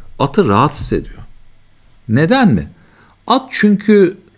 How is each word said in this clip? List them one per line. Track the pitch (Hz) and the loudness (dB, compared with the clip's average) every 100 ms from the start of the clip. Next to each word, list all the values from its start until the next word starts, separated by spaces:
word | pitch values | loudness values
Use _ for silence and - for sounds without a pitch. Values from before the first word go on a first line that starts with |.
| - - | -20 -6
atı | 135 - 160 | -4 0 2
rahatsız | 101 147 - - | 2 2 0 -4
ediyor. | 87 - - - - - - _ _ _ _ - | -4 -6 -16 -20 -20 -20 -20 _ _ _ _ -4
Neden | 113 160 262 226 | 0 2 2 2
mi? | 98 73 - _ _ _ _ - | 0 -4 -16 _ _ _ _ -4
At | 254 262 | -4 -2
çünkü | - 208 202 214 208 180 196 _ | -2 0 0 2 4 2 -2 _